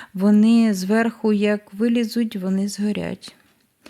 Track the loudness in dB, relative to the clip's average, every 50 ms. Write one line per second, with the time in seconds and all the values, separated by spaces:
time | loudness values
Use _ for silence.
0 | -20 -14 _ -2 2 4 4 6 6 6 4 4 4 2 0 -2 -2 -2 0 0
1 | 0 -2 -4 -4 -2 0 0 0 0 0 -2 -2 -6 _ -8 -4 -2 0 0 0
2 | -2 -2 -2 -4 -4 -4 -6 -6 -4 -4 -2 -2 -2 -4 -4 -4 -4 -4 -4 -4
3 | -6 -8 -8 -10 -14 -20 -20 _ _ _ _ _ _ _ _ _ _ -20